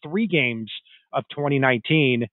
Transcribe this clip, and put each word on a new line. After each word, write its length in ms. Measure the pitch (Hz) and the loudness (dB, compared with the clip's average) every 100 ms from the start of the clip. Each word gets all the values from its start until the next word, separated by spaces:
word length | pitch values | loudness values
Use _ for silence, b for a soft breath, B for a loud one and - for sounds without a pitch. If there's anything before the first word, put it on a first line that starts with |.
three 260 | 151 185 226 | -6 -2 0
games 440 | 170 123 113 107 - b b b | 2 0 -2 -8 -14 b b b
of 140 | 139 - - | -6 -6 -4
twenty 240 | 143 139 | 0 2
nineteen 680 | 131 123 - 156 135 120 117 | 4 2 2 2 4 2 -2